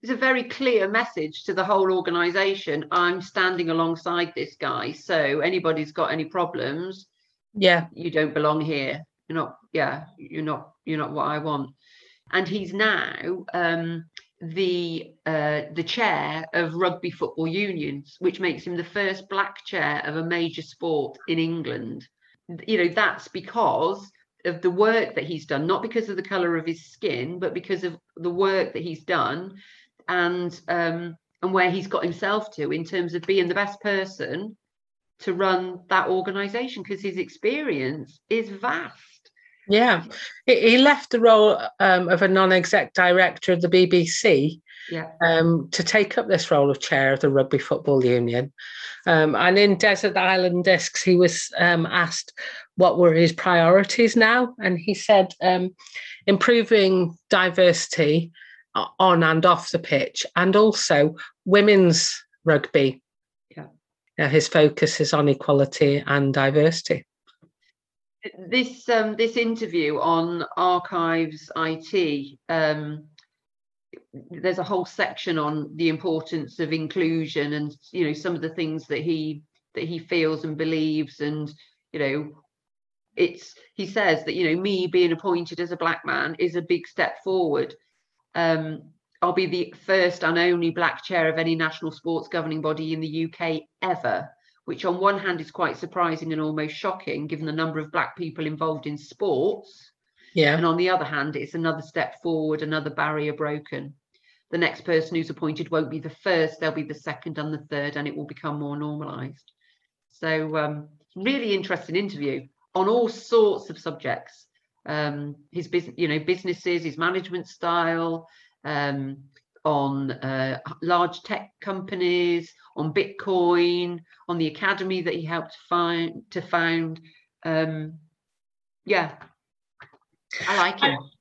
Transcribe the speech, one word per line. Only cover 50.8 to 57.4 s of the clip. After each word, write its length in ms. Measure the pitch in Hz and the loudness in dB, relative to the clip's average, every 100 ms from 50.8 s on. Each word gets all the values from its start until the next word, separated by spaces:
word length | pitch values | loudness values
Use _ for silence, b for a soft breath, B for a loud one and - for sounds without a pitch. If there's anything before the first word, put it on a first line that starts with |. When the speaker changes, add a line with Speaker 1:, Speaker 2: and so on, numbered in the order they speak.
| 170 - | 2 -2
Speaker 2:
he 140 | - 175 | 4 6
was, 360 | 180 170 - - | 6 4 -6 0
um, 300 | 175 170 160 | 2 2 2
asked 440 | 180 170 165 - - B B B - | 0 -2 -4 -10 -14 B B B 4
what 240 | 180 170 | 4 8
were 160 | 175 160 | 6 8
his 180 | 170 | 4
priorities 800 | 165 - 175 165 190 196 - 233 226 | 4 2 6 8 6 6 4 4 6
now, 380 | 220 240 247 247 | 6 6 2 -2
and 180 | 196 180 | -2 -2
he 160 | 165 | -2
said, 400 | 190 - 202 185 - | -4 6 6 6 2
um, 320 | 185 180 185 - B B B B - | 2 2 0 -6 B B B B 2
improving 880 | 202 - 240 226 220 190 185 175 170 _ | 4 6 4 6 6 6 4 2 -2 _
diversity 1000 | 202 | 2